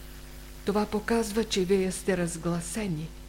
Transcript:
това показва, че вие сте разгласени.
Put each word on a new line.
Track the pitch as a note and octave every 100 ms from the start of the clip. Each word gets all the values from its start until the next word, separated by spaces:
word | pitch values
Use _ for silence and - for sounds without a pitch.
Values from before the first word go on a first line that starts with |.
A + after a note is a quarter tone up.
| - - - - - -
това | - G3+ G#3
показва, | G#3+ G#3 A#3 G#3+ G#3
че | A3 G3+
вие | F3+ G3 F#3
сте | F#3 - F3+
разгласени. | E3+ E3 E3+ E3+ E3+ A3+ G#3 D#3 D#3+ -